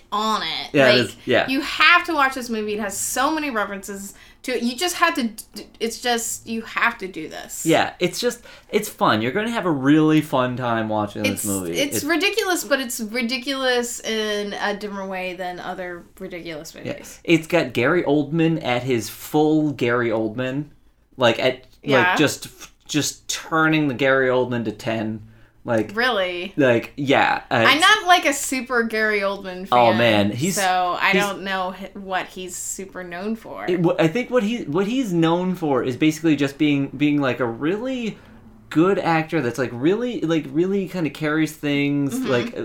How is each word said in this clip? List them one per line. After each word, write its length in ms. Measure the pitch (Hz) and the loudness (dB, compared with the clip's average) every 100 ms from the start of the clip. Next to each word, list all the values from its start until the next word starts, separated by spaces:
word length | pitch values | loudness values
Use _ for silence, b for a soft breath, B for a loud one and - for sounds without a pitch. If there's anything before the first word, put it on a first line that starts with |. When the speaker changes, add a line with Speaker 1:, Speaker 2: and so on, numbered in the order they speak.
| - | -8
Speaker 1:
on 300 | 208 214 208 | -4 0 -2
it. 280 | 165 139 139 | -2 -6 -2
Speaker 2:
Yeah, 140 | 147 131 | 4 6
it 80 | 123 | 6
Speaker 1:
Like, 80 | 110 | 2
Speaker 2:
is, 60 | - - | -4 0
yeah. 220 | 113 - | 2 2
Speaker 1:
you 100 | 269 | 0
have 440 | - - 311 349 349 | -2 4 6 6 4
to 80 | 311 | 0
watch 180 | 269 | 0
this 160 | 262 240 | 0 -6
movie. 240 | 220 214 208 | -6 -4 -4
It 40 | |
has 180 | 208 - | -6 -6
so 320 | - 254 277 | -6 -2 0
many 200 | 311 294 | 0 -2
references 640 | 220 196 196 196 196 202 - B B | -2 -4 -6 -10 -12 -14 -18 B B
to 80 | - 240 | -6 -4
it. 80 | |
You 120 | 240 254 | -2 -2
just 200 | 349 359 | -4 0
have 180 | 339 320 | 0 0
to 80 | 233 | -4
d-, 420 | - - 208 - - | -6 -16 -16 -18 -8
it's 220 | 226 - | -6 -4
just, 460 | 247 233 226 - - | -2 -2 -2 -8 -8
you 140 | 226 | -10
have 340 | 220 233 233 233 | -6 -2 -2 -2
to 80 | 190 | -10
do 220 | 190 156 | -10 -12
this. 360 | 82 - - 160 | -12 -14 -6 2
Speaker 2:
Yeah, 280 | 147 - - | 4 2 0
it's 200 | 180 - | -2 0
just, 220 | 240 - - B B | -4 -4 -12 B B
it's 200 | 202 208 | -4 -4
fun. 320 | - 180 107 | 0 2 2
You're 100 | 117 | 0
gonna 200 | 185 226 | -2 -2
have 140 | 233 180 | -2 -2
a 60 | |
really 500 | 143 135 156 156 156 | 0 4 6 6 4
fun 360 | 151 135 127 123 | 2 0 0 0
time 320 | 123 113 107 | -2 0 0
watching 340 | 107 104 110 | 0 -2 -2
this 80 | 107 | -4
Speaker 1:
It's, 120 | 98 107 | -2 -2
Speaker 2:
movie. 320 | 98 87 85 | -2 -2 -2
Speaker 1:
it's 200 | 285 220 | -2 -2
Speaker 2:
It's 60 | 285 | -2
Speaker 1:
ridiculous, 580 | 330 392 415 370 349 | 0 0 0 0 -2
but 160 | 208 269 | -2 -2
it's 180 | 254 - | -2 -6
ridiculous 1000 | 214 240 233 262 247 269 262 247 240 - | -6 -4 -4 -4 -4 -2 0 0 -2 -6
in 520 | - 220 214 208 208 | -6 -4 -2 -2 -4
a 220 | 196 202 202 | -4 -4 -4
different 320 | 202 196 190 | -6 -8 -8
way 240 | 185 185 | -6 -8
than 260 | 180 180 175 | -8 -8 -8
other 440 | - 185 180 175 175 - | -10 -10 -10 -12 -16 -16
ridiculous 540 | 190 180 160 151 160 - | -12 -12 -10 -12 -12 -12
Speaker 2:
Yeah. 160 | 131 | -10
Speaker 1:
movies. 260 | - - - | -10 -12 -8
Speaker 2:
It's 240 | - 165 160 | 2 2 4
got 260 | 170 127 | 0 0
Gary 300 | 120 127 175 | 0 2 2
Oldman 600 | - 147 135 165 165 160 | 2 2 2 2 2 2
at 200 | 123 123 | 0 -2
his 260 | 127 120 101 | 0 0 -2
full 640 | - - 151 156 156 151 | -10 -2 2 4 4 2
Gary 380 | 127 120 120 117 | 0 0 2 2
Oldman. 560 | 110 110 110 127 139 151 - _ _ _ - | 0 -2 -2 -4 -4 -8 -12 _ _ _ 2
Like, 220 | 120 113 | 2 4
at, 260 | 131 - - - | 2 -2 -8 -10
Speaker 1:
Yeah. 280 | - 131 180 | 2 4 4
Speaker 2:
like, 60 | 185 | 4
just, 300 | 139 - - - - _ - | 2 0 -12 -16 -20 _ -6
just 400 | 147 - - - | -2 -2 -6 -10
turning 580 | - - 160 160 156 147 | -10 -4 2 4 4 2
the 60 | |
Gary 340 | 113 135 135 127 | 2 2 4 4
Oldman 360 | 127 123 120 110 | 2 2 0 -4
to 60 | |
ten. 500 | 104 120 113 110 110 - b b b 120 | -4 -4 -2 -2 -6 -10 b b b -2
Like, 260 | 113 107 208 | 0 0 0
Speaker 1:
Really? 560 | 254 214 180 175 185 156 | 0 0 -2 -4 -6 2
Speaker 2:
like, 340 | 135 117 - - | 4 4 0 -6
yeah, 460 | 135 127 98 - - | 2 4 4 2 0
uh, 40 | |
Speaker 1:
I'm 240 | 127 165 285 | 2 4 6
Speaker 2:
it's 40 | 381 | 6
Speaker 1:
not, 180 | 427 359 | 4 4
like, 200 | 359 330 | 4 4
a 80 | |
super 500 | 285 - 262 240 247 | -2 -2 -4 -2 -2
Gary 380 | 226 220 214 208 | 0 0 0 0
Oldman 440 | 196 196 190 180 190 | -2 -4 -8 -10 0
fan. 20 | |
Speaker 2:
Oh, 220 | 123 117 | 4 6
man, 360 | 110 117 104 101 | 6 4 4 2
he's, 260 | 117 175 196 | 0 -2 0
Speaker 1:
so 420 | 190 185 180 170 | 2 2 2 2
I 120 | 190 | 2
Speaker 2:
he's 100 | 196 | 4
Speaker 1:
don't 220 | 202 180 | 2 -2
know 300 | 190 190 185 190 | -4 -4 -4 -8
h-, 160 | 196 208 | -14 -14
what 300 | 190 185 160 | -6 -4 -4
he's 280 | 196 180 | -10 -10
super 480 | 180 - - 190 185 | -10 -10 -10 -10 -12
known 360 | 180 175 208 220 | -12 -8 -6 -8
for. 280 | - 110 107 | -8 -8 -2
Speaker 2:
It, 120 | 180 | 2
wh-, 140 | 170 - | 2 2
I 120 | 160 | 2
think 200 | 240 247 | 0 0
what 140 | 247 | 0
he, 200 | 202 240 | 0 -2
what 240 | 147 160 202 | -2 -2 0
he's 260 | 262 233 | 0 0
known 420 | 170 165 170 185 175 | 2 4 2 0 -2
for 260 | 151 127 | 0 0
is 140 | 110 120 | 0 2
basically 400 | 156 156 165 143 | 2 2 2 2
just 220 | 139 - | 0 0
being, 300 | 151 143 139 | 2 2 0
being, 320 | 131 147 147 | 0 0 2
like, 180 | 135 120 | 0 0
a 60 | 120 | -2
really 720 | 117 147 208 254 254 220 - B B B - - | -2 -2 -2 -4 -4 -6 -8 B B B -20 -4
good 280 | 151 180 190 | 2 4 4
actor 400 | 156 160 156 165 | 2 0 0 0
that's, 180 | 123 117 | -2 -2
like, 120 | 120 | -4
really, 480 | 120 147 208 247 214 | 0 0 2 0 -2
like, 260 | 160 165 139 | 0 0 0
really 400 | 143 185 202 185 | 0 0 0 -2
kinda 200 | 185 151 | -4 -4
carries 440 | - 156 156 156 - | -2 -2 0 0 -2
things, 580 | 147 143 143 143 139 180 | -2 0 2 0 0 -2
Speaker 1:
Mm-hmm. 80 | 254 | 0
Speaker 2:
like, 260 | 123 113 - | 0 -2 -6